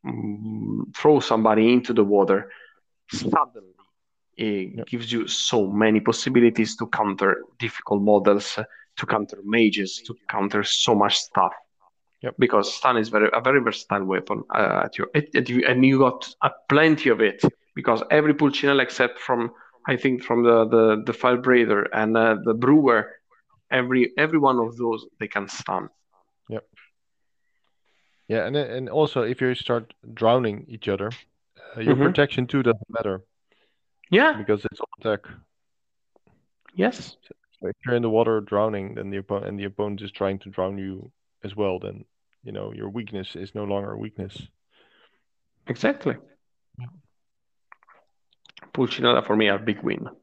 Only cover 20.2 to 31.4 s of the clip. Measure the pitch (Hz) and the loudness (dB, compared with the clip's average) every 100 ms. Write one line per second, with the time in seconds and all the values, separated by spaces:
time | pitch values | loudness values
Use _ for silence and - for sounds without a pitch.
20.2 | - 120 120 113 113 113 110 107 107 107 | 0 2 6 6 6 4 4 2 -2 -2
21.2 | 127 123 127 123 110 101 - 110 110 113 | 0 0 4 4 4 0 0 -2 0 2
22.2 | 113 107 113 113 123 151 135 113 - - | 2 2 -2 0 4 4 4 2 -2 -14
23.2 | _ _ _ _ _ 131 123 127 120 - | _ _ _ _ _ -2 0 0 0 0
24.2 | 156 160 143 127 113 117 120 110 - _ | 0 2 2 2 -2 -4 -4 -4 -10 _
25.2 | 104 104 98 - - 92 104 _ _ _ | -8 -6 -8 -12 -8 -8 -8 _ _ _
26.2 | _ _ _ 110 _ _ _ _ _ _ | _ _ _ -14 _ _ _ _ _ _
27.2 | _ _ _ _ _ _ _ _ _ _ | _ _ _ _ _ _ _ _ _ _
28.2 | - 113 95 143 127 123 127 143 151 135 | -4 -4 -2 -4 -4 -8 -4 -2 0 0
29.2 | 113 127 127 123 - 120 110 - 113 110 | -4 -2 -2 -4 -2 -4 -4 -20 -20 0
30.2 | 113 123 117 104 - 113 - 98 104 120 | 2 4 0 -6 -12 -10 -6 -4 -6 -10
31.2 | _ _ | _ _